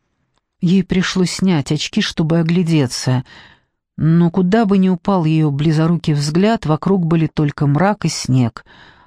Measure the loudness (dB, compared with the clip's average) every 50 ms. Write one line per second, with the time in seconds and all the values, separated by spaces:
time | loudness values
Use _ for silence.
0 | _ _ _ _ _ _ _ _ _ _ _ -4 0 2 2 2 0 0 -2 -2
1 | -2 -2 0 -2 -2 -2 -2 -2 0 0 0 0 0 -2 -4 -4 -4 -4 -4 -4
2 | -4 -4 -4 -4 -2 0 0 0 0 0 0 0 0 2 2 2 0 0 -2 -4
3 | -4 -2 -2 -2 -4 -8 -16 -20 -20 -20 _ _ _ _ _ _ _ _ _ -2
4 | 0 2 4 4 2 2 2 0 0 2 2 2 2 2 2 2 2 2 0 -2
5 | -2 -2 0 0 0 0 2 2 0 0 0 0 0 0 2 2 2 0 0 -2
6 | 0 -2 -2 -2 -2 -2 0 0 2 2 0 0 -2 -2 -2 -2 0 0 0 0
7 | 0 0 0 0 0 -2 -2 -2 -2 -2 -2 -2 0 0 2 2 2 0 -2 -2
8 | -4 -6 -6 -6 -4 0 0 2 2 0 -2 -8 -20 _ -20 -20 -20 -20 -20 _
9 | _